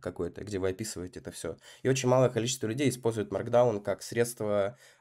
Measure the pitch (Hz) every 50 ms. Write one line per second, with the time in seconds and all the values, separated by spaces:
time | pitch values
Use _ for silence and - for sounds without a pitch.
0 | - 92 90 - 87 87 - - - 101 104 92 92 92 92 95 110 - - 87
1 | 90 92 - 82 - 85 - - - 82 82 - _ - - - - 127 135 131
2 | 127 123 127 131 131 117 - 110 113 120 - - - 110 113 131 147 - 131 -
3 | - 117 110 110 101 101 98 95 98 117 117 120 123 123 110 101 - 101 95 -
4 | - - 107 117 120 117 - - 110 104 101 104 98 101 - _ - - - _